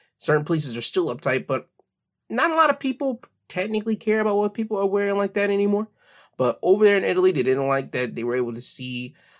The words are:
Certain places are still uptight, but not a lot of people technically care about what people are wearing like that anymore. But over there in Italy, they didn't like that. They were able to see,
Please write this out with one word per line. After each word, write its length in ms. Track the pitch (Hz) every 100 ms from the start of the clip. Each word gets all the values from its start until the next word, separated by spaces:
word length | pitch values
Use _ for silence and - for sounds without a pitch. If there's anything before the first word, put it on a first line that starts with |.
| _ _
Certain 260 | - 151
places 320 | 147 165 139 117
are 60 |
still 320 | - 185 165
uptight, 320 | 120 - 131 110
but 220 | 131 - _ _ _ _ _ _
not 220 | 226 339
a 60 | 320
lot 140 | 311
of 100 | -
people 420 | 269 254 277 233 - _ _
technically 480 | - 208 214 214
care 260 | 220 - 214
about 180 | 214 202
what 160 | 208
people 220 | 208 220 202
are 100 | 196
wearing 300 | 202 202 202
like 160 | 202
that 160 | 196 202
anymore. 360 | 202 202 202 220 _ _ - - _
But 200 | 127 -
over 220 | 170 202
there 140 | 214 202
in 60 |
Italy, 280 | 190 180 185
they 100 | 160
didn't 240 | 123 135 139
like 260 | 135 131
that. 220 | 127 127
They 100 | 110
were 120 | 120 123
able 160 | 120
to 80 | 117
see, 540 | 123 - 127 123 123 - _ _